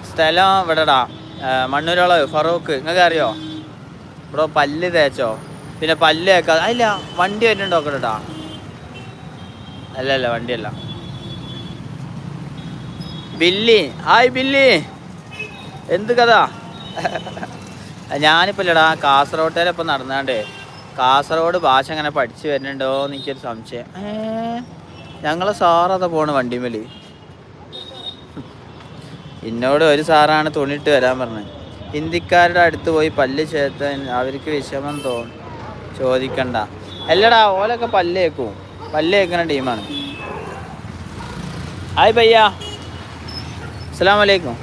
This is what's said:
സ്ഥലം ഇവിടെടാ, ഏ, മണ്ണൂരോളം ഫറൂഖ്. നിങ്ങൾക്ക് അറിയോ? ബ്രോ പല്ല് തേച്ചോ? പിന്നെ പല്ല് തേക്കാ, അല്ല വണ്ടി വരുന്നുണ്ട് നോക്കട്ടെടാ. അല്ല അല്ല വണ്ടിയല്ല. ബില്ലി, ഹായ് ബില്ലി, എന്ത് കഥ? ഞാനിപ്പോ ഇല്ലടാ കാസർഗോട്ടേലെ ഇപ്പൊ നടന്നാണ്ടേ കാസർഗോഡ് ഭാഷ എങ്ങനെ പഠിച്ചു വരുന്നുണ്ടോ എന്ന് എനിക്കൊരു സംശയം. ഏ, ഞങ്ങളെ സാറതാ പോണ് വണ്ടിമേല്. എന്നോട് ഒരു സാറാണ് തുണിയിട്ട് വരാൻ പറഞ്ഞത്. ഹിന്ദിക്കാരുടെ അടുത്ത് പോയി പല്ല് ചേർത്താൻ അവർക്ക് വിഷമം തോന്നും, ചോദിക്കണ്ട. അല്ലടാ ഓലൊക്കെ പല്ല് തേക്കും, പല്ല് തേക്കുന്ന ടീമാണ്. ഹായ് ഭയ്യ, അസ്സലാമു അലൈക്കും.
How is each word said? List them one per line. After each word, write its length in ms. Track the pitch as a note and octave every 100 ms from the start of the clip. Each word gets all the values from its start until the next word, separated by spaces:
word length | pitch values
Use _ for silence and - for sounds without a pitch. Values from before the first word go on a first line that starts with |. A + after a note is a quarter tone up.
| -
സ്ഥലം 420 | - D#3+ E3+ F#3+ F#3+ F3
ഇവിടെടാ, 340 | D#3+ D#3 C3+ A#2 - - - C3+
ഏ, 40 | C3 B2+
മണ്ണൂരോളം 480 | C#3 D#3+ F3+ F3+ F3 C3+
ഫറൂഖ്. 420 | D3+ D#3 E3+ D#3+ C#3
നിങ്ങൾക്ക് 240 | D3+ F3+ F3
അറിയോ? 200 | E3 B2+ G#2 G#2 - D3 - - - - - -
ബ്രോ 140 | C#3+ D#3 D3+
പല്ല് 320 | C#3+ D3+ F3+ E3+
തേച്ചോ? 340 | C#3+ C3+ A#2+ A2 - - - -
പിന്നെ 160 | D#3+ D#3 D#3+
പല്ല് 260 | D#3+ F#3 F3+
തേക്കാ, 200 | E3 D#3+ F#3+
അല്ല 160 | A#3+ A3+ G3 - E3
വണ്ടി 260 | F#3 G#3 A3+
വരുന്നുണ്ട് 260 | G3 G3 E3+
നോക്കട്ടെടാ. 400 | D3 C#3 B2 G#2+ - - - - - - - - - - - - - - - - - C3
അല്ല 100 | C3+ C3+
അല്ല 100 | B2 A#2
വണ്ടിയല്ല. 320 | A#2 A#2 G#2+ - - - - - - - - - - - - - - - - - - - - - - - - - - -
ബില്ലി, 400 | E3+ G3 A3+ G#3+ C#3+ - D3+
ഹായ് 220 | G#3 B3+ B3+
ബില്ലി, 340 | C4+ C#4 C4+ F3 C#3+ - - - - - - - - - - E3+
എന്ത് 160 | G#3+ A#3+
കഥ? 140 | A#3+ G#3+ C#3 - - - - - E3+ - F3+ - - - - - - - - C#3+ D3+
ഞാനിപ്പോ 360 | D#3+ F#3 G3
ഇല്ലടാ 240 | F3+ E3 D#3+ D#3
കാസർഗോട്ടേലെ 680 | D3 C#3 C#3+ D#3+ D#3+ E3 F3
ഇപ്പൊ 100 | E3+ E3
നടന്നാണ്ടേ 480 | C#3+ C3 C3+ C3+ A#2 G#2 - - - - -
കാസർഗോഡ് 600 | B2+ C3+ C#3+ D#3+ E3 F3+ D#3
ഭാഷ 180 | C3 C#3
എങ്ങനെ 180 | D#3 D3 D3
പഠിച്ചു 280 | B2 - D#3
വരുന്നുണ്ടോ 380 | C#3 C3+ C#3 C3 C3+ C#3
എന്ന് 100 | C#3
എനിക്കൊരു 240 | C3 C3 C3+
സംശയം. 400 | A2+ A2+ A#2+ - F3+
ഏ, 80 | G#3 G#3+ A3 A3+ A3+ A#3 B3 - - - - - D3
ഞങ്ങളെ 280 | E3 F#3+ G3+
സാറതാ 460 | F3+ E3+ F3+ F#3+ F3+
പോണ് 180 | E3 D3+ C#3+
വണ്ടിമേല്. 460 | B2 B2 B2 A2 A2 - - - - - - - - - - - - - - - - - - - - - - - - - A2+
എന്നോട് 340 | A#2 B2+ D3 D#3+
ഒരു 120 | D3 D#3
സാറാണ് 400 | D3+ D3+ D#3 D#3 D3+
തുണിയിട്ട് 320 | C#3 C#3+ D3 C#3
വരാൻ 200 | B2+ B2+
പറഞ്ഞത്. 280 | A#2+ A2 G2+ - - - -
ഹിന്ദിക്കാരുടെ 680 | D3 D#3+ E3+ - F3 F3 F3 E3+
അടുത്ത് 220 | D#3 E3 D#3+
പോയി 140 | D#3 D#3
പല്ല് 240 | C3 C#3 D#3
ചേർത്താൻ 440 | D#3 C#3 C3 C#3+ C#3 C3+ B2
അവർക്ക് 300 | C3 C#3 D3+ D3
വിഷമം 400 | C3+ C#3 C#3+ D3 C3+
തോന്നും, 260 | A#2+ A#2 - - - - - - -
ചോദിക്കണ്ട. 560 | C3 C3 C3+ C3+ B2+ A#2 G#2 - - - -
അല്ലടാ 300 | E3+ A3 A#3 G#3+ F#3+
ഓലൊക്കെ 320 | G#3+ A#3 A#3 G#3
പല്ല് 240 | F3 F#3 E3+
തേക്കും, 280 | D3+ A#2 F#2+ - - - D3+
പല്ല് 200 | D#3+ G3+
തേക്കുന്ന 240 | F3+ F3 E3
ടീമാണ്. 320 | C#3+ C3 A2+ G2 C#3+ - - - - - - - - - - - - - - - - - - - -
ഹായ് 180 | G3 A3+
ഭയ്യ, 180 | A3+ A3+ G#3 - - - - - - - - - - - - - -
അസ്സലാമു 320 | - F3+ G#3 G3+
അലൈക്കും. 300 | F#3+ D#3 A#2